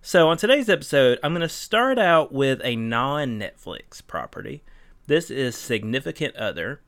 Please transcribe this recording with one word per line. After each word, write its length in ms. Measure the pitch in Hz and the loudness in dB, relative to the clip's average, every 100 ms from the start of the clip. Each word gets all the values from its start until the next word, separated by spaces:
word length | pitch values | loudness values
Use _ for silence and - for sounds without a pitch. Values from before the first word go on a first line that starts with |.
So 280 | - 180 160 | 2 4 4
on 80 | 165 | 4
today's 320 | 214 285 226 | 2 2 4
episode, 500 | 170 143 143 127 120 | 0 2 4 4 4
I'm 80 | 147 | 0
gonna 160 | 170 165 | -2 -4
start 500 | - - 220 254 247 | -6 -2 0 2 2
out 320 | 190 165 151 | 4 4 2
with 300 | 135 139 131 | 0 0 0
a 140 | 131 117 | -2 -4
non-Netflix 1300 | 113 117 135 147 139 110 101 - - 85 - - - | -2 -2 0 -2 -4 -4 -8 -12 -14 -14 -16 -20 -10
property. 560 | - 60 - - 147 - - - - - | -10 -10 -12 -12 -14 -18 -20 -20 -20 0
This 200 | 151 170 | 0 0
is 280 | 131 127 113 | -6 -6 -6
Significant 800 | - 113 110 127 160 151 151 - | -4 -4 -2 -6 -6 -6 -8 -6
Other 460 | 107 82 85 143 | -8 -6 -8 -10